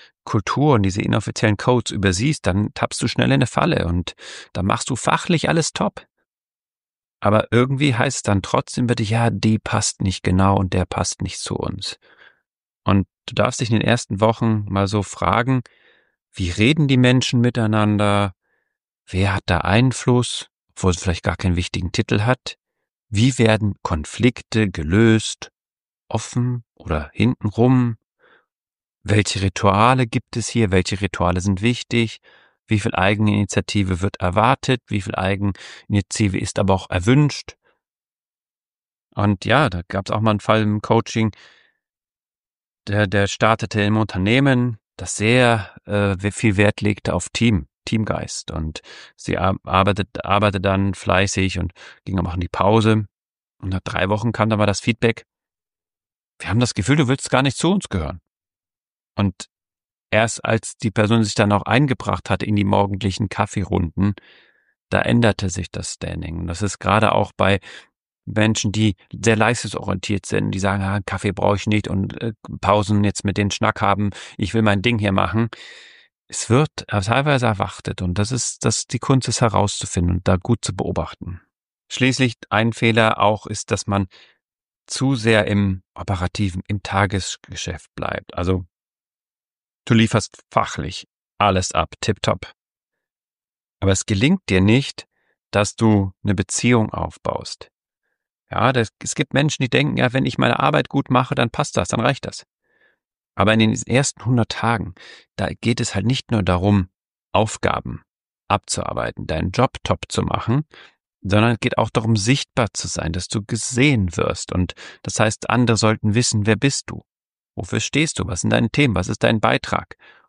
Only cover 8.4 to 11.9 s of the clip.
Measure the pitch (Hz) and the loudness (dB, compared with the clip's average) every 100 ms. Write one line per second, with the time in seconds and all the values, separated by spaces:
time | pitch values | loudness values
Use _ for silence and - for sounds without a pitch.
8.4 | - 127 - - 120 120 104 113 117 101 | 0 -2 -2 -2 0 0 0 0 0 0
9.4 | 110 110 - 110 - - 95 - 98 92 | 0 0 0 -2 -2 -2 -2 -2 0 2
10.4 | 95 98 92 92 90 - 95 - - - | 4 2 2 0 -2 -2 -4 -4 -8 -8
11.4 | - - - 95 - | -8 -6 -6 -8 -10